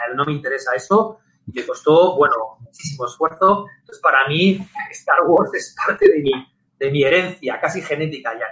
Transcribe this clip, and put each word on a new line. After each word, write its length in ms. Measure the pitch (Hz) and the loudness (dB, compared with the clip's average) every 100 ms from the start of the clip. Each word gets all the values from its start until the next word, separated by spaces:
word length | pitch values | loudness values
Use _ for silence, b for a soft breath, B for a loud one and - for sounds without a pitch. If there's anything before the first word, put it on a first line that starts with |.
| 120 | -6
"No 100 | 127 | -4
me 80 | 147 | -4
interesa 420 | 143 131 135 123 | -4 -6 -6 -4
eso", 440 | 131 - 208 220 - _ _ - | -6 0 0 0 -6 _ _ -14
y 60 | 123 | -10
me 60 | 120 | -10
costó, 480 | 127 151 160 180 143 | -2 4 6 6 4
bueno, 420 | 143 117 110 - | 2 2 -4 -12
muchísimo 460 | 117 - - 139 123 | -20 -14 -12 -8 -8
esfuerzo. 600 | - 160 - 190 202 B B | -4 -4 2 2 2 B B
Entonces, 220 | _ - | _ -4
para 260 | 165 139 139 | 2 2 2
mí, 300 | 156 190 190 - - - | 2 2 2 -4 -14 -14
Star 320 | - - 147 - | -8 -2 2 4
Wars 260 | 214 - | 2 2
es 200 | - - - - | -4 -10 -6 -6
parte 200 | - 135 | 2 4
de 100 | 151 | 4
mi, 100 | 139 131 - _ _ - | 0 -2 -6 _ _ -6
de 120 | 139 | -2
mi 120 | 143 | 0
herencia, 560 | 135 185 180 - 127 113 | 2 2 0 -6 -8 -4
casi 200 | 156 185 | -4 -4
genética 520 | - 151 156 139 117 | -6 -6 -6 -6 -10
ya, 120 | 117 113 | -8 -6